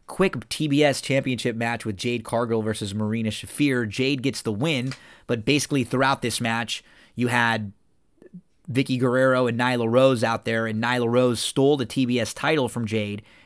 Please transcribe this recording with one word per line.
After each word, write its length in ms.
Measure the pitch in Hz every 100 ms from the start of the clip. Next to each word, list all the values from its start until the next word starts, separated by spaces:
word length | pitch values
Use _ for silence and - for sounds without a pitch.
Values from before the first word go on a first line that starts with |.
| -
quick 420 | - 190 120 -
T 200 | - 156
B 140 | 143
S 160 | 147 131
championship 560 | - 135 131 123 127 113
match 280 | 117 117
with 120 | 113 92
Jade 280 | 120 120
Cargill 380 | - 117 120 113
versus 320 | 107 107 101
Marina 360 | 104 107 113 110
Shafir. 580 | - 98 - 143 123 110
Jade 340 | 98 131 139
gets 200 | 127 -
the 100 | 117
win, 400 | 104 160 135 131 - - - -
but 180 | 120
basically 400 | 110 143 - 143
throughout 380 | 117 131 135 127
this 180 | 120 -
match, 440 | 117 113 113 - - - -
you 140 | - 120
had 440 | 120 117 113 101 - _ _ _ _ - 180 - _ -
Vicky 280 | 127 131 127
Guerrero 500 | 127 127 131 127 123
and 120 | 117
Nyla 320 | 123 123 113
Rose 340 | 123 135 120
out 200 | 117 113
there, 220 | 117 113 113
and 160 | 107
Nyla 280 | 117 123 117
Rose 300 | 120 127 117
stole 360 | - 143 139 147
the 80 |
T 220 | 113 135 123
B 120 | 123
S 140 | 110
title 360 | - 143 156 120
from 180 | 123 107
Jade, 360 | 110 104 101 - -